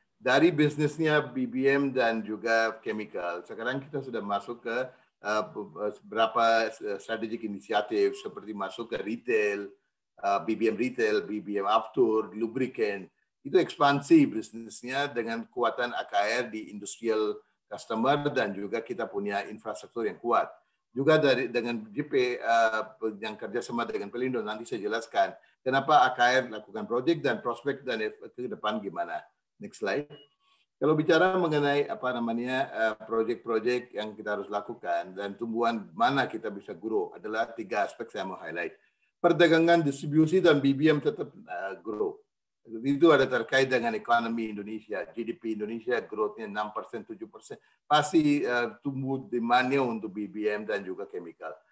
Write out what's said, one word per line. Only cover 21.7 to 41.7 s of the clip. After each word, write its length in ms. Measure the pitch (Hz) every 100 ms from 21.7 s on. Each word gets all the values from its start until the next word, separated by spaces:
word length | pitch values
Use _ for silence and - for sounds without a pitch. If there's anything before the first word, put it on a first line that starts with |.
| 117 107
J 40 | 113 143
P, 320 | 131 123 120
eh, 400 | 113 117 113 110 107 - 110 101
yang 160 | 110 104
kerjasama 480 | 107 113 - 120 113
dengan 240 | 104 101
Pelindo, 320 | 120 131 123
nanti 240 | 104 110 117
saya 160 | 113
jelaskan 480 | 104 113 - 123 92 - _ _
kenapa 400 | 131 135 139 143
A 80 | 127
K 100 | 127 123
R 180 | 131 120 107
lakukan 320 | 104 107 104
project 320 | 120 135 160
dan 160 | 131 107
prospek 480 | 120 113 139 131 123
dan 240 | 110 107
ke 400 | - 101 - 120
depan 320 | 104 107 107
gimana. 400 | 98 87 85 76 - _ _ -
Next 160 | 104 -
slide. 320 | 101 135 147 151 _ _ _ _ _ -
Kalau 160 | 151 151
bicara 400 | 151 160 185 185
mengenai, 480 | 165 147 143 143 143
apa 320 | - 127 120
namanya, 480 | 117 117 127 131 139
eh, 200 | - 110 107
project-project 960 | 104 113 110 113 117 110 120 123 123
yang 240 | 101 107 101
kita 240 | 104 101
harus 80 | 98
lakukan 640 | 104 - 107 95 85 90
dan 240 | 92 101 101
tumbuhan 480 | 117 113 117 113 87
mana 320 | 80 123 139 -
kita 240 | 113 110
bisa 240 | 98 -
grow 400 | 85 110 107 -
adalah 320 | 90 107 110 113
tiga 320 | 117 95 113 -
aspek 240 | - 113
saya 160 | 104 95
mau 160 | 87
highlight. 320 | 82 87 82 - _ _ _ _
Perdagangan, 640 | 170 160 165 165 170 170 147
distribusi, 560 | 139 151 151 156 185
dan 160 | 170 143
B 160 | 139
B 160 | 135 156
M 80 | 147
tetap, 320 | 147 - -
eh, 480 | - - 98 98